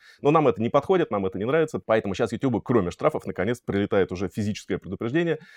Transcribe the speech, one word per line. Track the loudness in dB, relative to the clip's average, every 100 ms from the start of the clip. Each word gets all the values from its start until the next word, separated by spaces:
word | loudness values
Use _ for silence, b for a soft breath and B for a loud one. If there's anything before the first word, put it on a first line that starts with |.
| B B
Но | 2
нам | 4 4
это | 2
не | 0
подходит, | 0 2 0 2
нам | -2 -2
это | -4
не | -2
нравится, | 0 -2 -4
поэтому | 0 0 0
щас | -2 -2
Ютубу, | 0 0 0
кроме | 2 2 2
штрафов, | 0 -2 -2 -4
наконец | -4 -2 -4
прилетает | -2 -2 2 2 2
уже | 0 -6
физическое | -4 -4 -6 -6 -6
предупреждение | -6 -8 -4 -2 0 -4 B